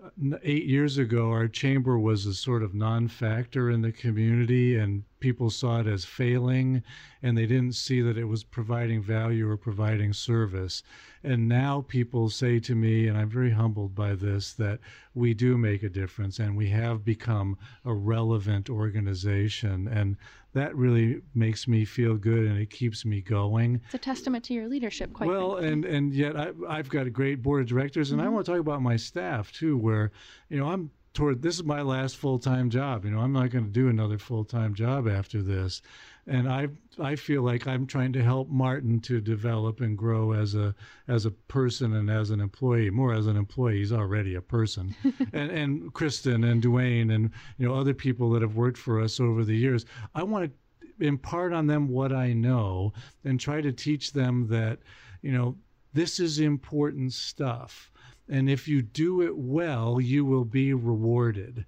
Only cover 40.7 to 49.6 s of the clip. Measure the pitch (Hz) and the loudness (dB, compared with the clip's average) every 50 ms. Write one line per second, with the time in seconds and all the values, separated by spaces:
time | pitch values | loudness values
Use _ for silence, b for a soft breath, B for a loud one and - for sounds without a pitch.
40.7 | 101 B B B B B B - 123 117 101 113 104 - _ - - 139 131 123 | -2 B B B B B B -2 -2 0 0 -2 -4 -6 _ -4 -2 0 0 0
41.7 | 117 - 131 113 107 107 104 104 107 110 107 101 110 104 101 98 - - 135 127 | 0 0 0 0 0 0 0 0 0 0 0 0 0 0 -2 -2 -2 -2 0 2
42.7 | 120 117 113 101 98 120 135 127 117 110 107 110 107 104 101 98 - 131 127 120 | 2 2 2 2 2 2 2 2 2 2 2 2 2 2 0 -2 -2 0 0 0
43.7 | 107 101 101 101 120 113 104 95 101 107 101 98 92 90 85 - 120 117 113 104 | 2 0 0 0 0 0 0 0 0 0 0 -2 -4 -6 -6 -2 0 0 2 0
44.7 | - 104 90 95 - - - 269 247 - 269 - - 156 143 151 185 160 147 139 | 0 -4 -6 -6 -6 -2 -2 -2 0 0 -2 -4 -2 -4 -4 -2 -2 -2 0 0
45.7 | 139 160 165 135 - - 165 151 127 - - 131 120 113 113 120 117 117 113 123 | -2 -2 -4 -8 -6 -4 -2 -2 -2 -2 0 0 2 2 4 4 4 4 4 4
46.7 | 120 123 127 123 120 117 113 110 110 110 110 113 B B B B B - 127 123 | 4 4 2 2 2 2 2 2 2 2 2 0 B B B B B -4 -2 0
47.7 | 131 135 135 139 135 - - 131 123 127 123 117 113 117 113 110 107 110 120 123 | 0 0 0 0 0 0 0 -2 0 0 2 2 2 2 2 0 0 0 0 0
48.7 | 123 - - - 113 110 113 110 - - 127 120 113 113 113 107 110 113 | 0 -2 -4 -2 0 0 0 0 0 0 0 2 2 2 2 2 2 2